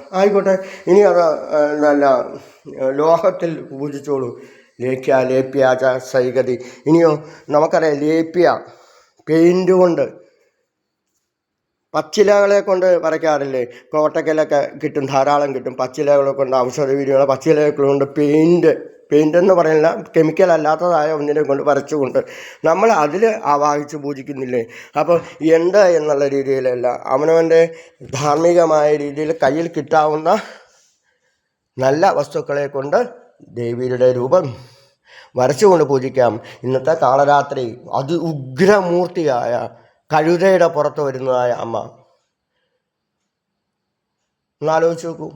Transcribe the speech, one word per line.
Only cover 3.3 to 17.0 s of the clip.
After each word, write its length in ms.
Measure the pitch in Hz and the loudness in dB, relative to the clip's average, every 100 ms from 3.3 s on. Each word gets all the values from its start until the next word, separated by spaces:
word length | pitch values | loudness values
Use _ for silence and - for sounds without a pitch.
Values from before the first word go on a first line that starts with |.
| - 170 156 - | -2 -6 -8 -12
പൂജിച്ചോളൂ. 580 | 135 147 139 143 135 123 - - - _ - | -10 -10 -10 -6 -6 -6 -10 -20 -20 _ -8
ലേഖ്യ, 340 | 123 131 151 131 127 | -6 -4 0 0 2
ലേപ്യ 420 | 131 131 135 131 127 | 0 -2 0 0 2
ച 20 | 135 127 - | 0 -2 -2
സൈകതി. 460 | 131 127 123 123 120 - - 143 | -2 0 -2 -2 -6 -10 -8 0
ഇനിയോ 220 | 165 165 151 - - - | 4 4 2 -6 -20 -2
നമുക്കറിയാം, 440 | 143 160 170 156 143 | 0 2 0 0 0
ലേപ്യ 420 | 151 160 165 175 160 113 - - _ _ _ _ - | 0 -2 -2 0 0 0 -6 -20 _ _ _ _ -2
പെയിന്റ് 460 | 160 170 180 180 185 | 2 4 2 2 2
കൊണ്ട്, 240 | 180 151 117 - _ _ _ _ _ _ _ _ _ _ _ _ _ _ _ _ _ | 2 2 -4 -8 _ _ _ _ _ _ _ _ _ _ _ _ _ _ _ _ _
പച്ചിലകളെ 640 | 156 156 - 202 202 202 202 196 | -6 -2 2 4 4 4 2 0
കൊണ്ട് 200 | 185 185 175 | 0 2 2
വരയ്ക്കാറില്ലേ? 580 | 160 160 160 147 139 131 120 - _ | 0 -2 0 -2 -2 -6 -6 -12 _
കോട്ടക്കലൊക്കെ 680 | 156 151 165 151 156 151 147 - 139 | -2 0 -2 -2 -2 0 -2 -2 -6
കിട്ടും, 240 | 147 151 135 | -8 -6 -2
ധാരാളം 380 | 139 139 147 143 | 0 2 0 -2
കിട്ടും. 200 | 131 120 123 | -4 -8 -8
പച്ചിലകളെ 520 | 127 151 143 143 139 127 | -8 -4 2 2 2 -2
കൊണ്ട്, 140 | 135 131 | -2 0
ഔഷധ 260 | 123 135 135 | -2 -2 -2
വീര്യമുള്ള 280 | 139 | -2